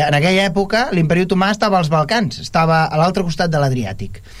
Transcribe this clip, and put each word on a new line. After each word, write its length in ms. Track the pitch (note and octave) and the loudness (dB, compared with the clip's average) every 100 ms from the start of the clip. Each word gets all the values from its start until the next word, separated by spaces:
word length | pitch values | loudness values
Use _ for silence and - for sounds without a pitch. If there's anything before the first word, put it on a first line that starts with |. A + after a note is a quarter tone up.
| D3 | 2
en 80 | D3 | 2
aquella 300 | E3 F#3+ G3 | 2 2 2
època 380 | G3 G3 G#3+ B3+ | 0 0 0 0
l'imperi 360 | F#3 D#3+ E3+ F#3 | 0 2 2 2
otomà 240 | F#3+ G3 | 0 0
estava 240 | G#3 A3 F#3+ | 0 2 2
als 140 | D#3+ | 2
Balcans, 460 | D#3 D3+ A3+ F#3+ - | 0 0 0 -2 -6
estava 400 | - E3+ E3 D#3+ D#3 | -4 0 2 2 2
a 120 | D#3 | 2
l'altre 240 | F3 F#3 | 0 0
costat 280 | F3 D#3+ F3 | -2 -2 -2
de 80 | D#3+ | 0
l'Adriàtic. 560 | C#3 B2+ G2 G2 F#2+ - - - | 0 -2 -4 -8 -10 -12 -18 -20